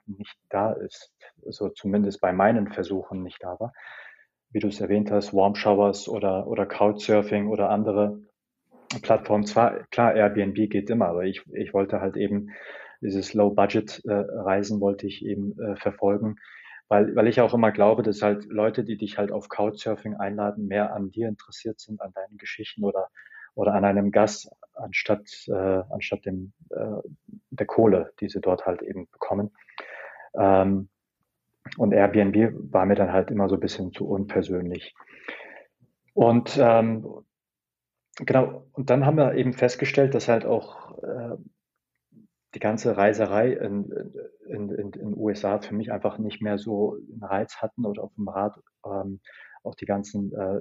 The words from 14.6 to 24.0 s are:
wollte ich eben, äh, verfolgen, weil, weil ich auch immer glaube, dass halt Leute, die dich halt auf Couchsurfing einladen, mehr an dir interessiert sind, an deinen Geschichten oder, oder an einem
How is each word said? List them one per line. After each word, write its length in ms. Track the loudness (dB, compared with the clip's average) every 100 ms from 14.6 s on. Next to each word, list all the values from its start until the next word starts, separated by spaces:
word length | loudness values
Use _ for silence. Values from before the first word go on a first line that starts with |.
| 0 0
wollte 260 | 0 0 -6
ich 180 | -8
eben, 340 | -8 -6 -6 -6
äh, 160 | -8 -4
verfolgen, 600 | -6 0 0 0 -2 -6 -16 -20 -20 -12 0
weil, 280 | 2 4 4
weil 100 | 4
ich 140 | 6
auch 140 | 4
immer 180 | 6 4
glaube, 320 | 6 6 6
dass 180 | 2 0
halt 220 | 0 0
Leute, 400 | -4 0 0 0
die 140 | -4 -4
dich 200 | -6 -4
halt 140 | -2
auf 160 | -4 -6
Couchsurfing 680 | -4 -2 -2 -6 -6 -6
einladen, 520 | -6 -6 -2 -4 -4 -4
mehr 280 | -2 -2
an 160 | -4 -6
dir 180 | -4 -6
interessiert 520 | -6 -14 -12 -10 -10
sind, 200 | -12 -12
an 100 | -12
deinen 240 | -12 -14 -14
Geschichten 480 | -14 -12 -12 -4
oder, 240 | -2 -2 -6 -10 -20 -20 -12 -2
oder 180 | 0
an 100 | 2
einem 280 | 2 2